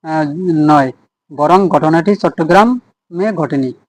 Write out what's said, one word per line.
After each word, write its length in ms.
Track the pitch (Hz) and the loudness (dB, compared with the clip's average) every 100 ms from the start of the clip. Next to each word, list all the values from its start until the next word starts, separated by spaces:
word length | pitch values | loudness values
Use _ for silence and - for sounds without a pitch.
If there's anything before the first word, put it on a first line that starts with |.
আহ, 220 | 160 156 151 151 185 | -6 -4 -4 -4 -2
নয়, 400 | 160 151 151 131 - _ _ _ | 0 4 4 2 -4 _ _ _
বরং 360 | 143 147 185 190 | -4 2 2 2
ঘটনাটি 480 | 147 156 165 170 202 | 0 2 0 0 0
চট্টগ্রামে 1160 | 175 - 160 180 226 247 _ _ _ 170 208 | -2 -2 2 2 2 -2 _ _ _ -6 -4
ঘটেনি। 400 | 185 147 143 131 120 | -4 -4 -4 -4 -8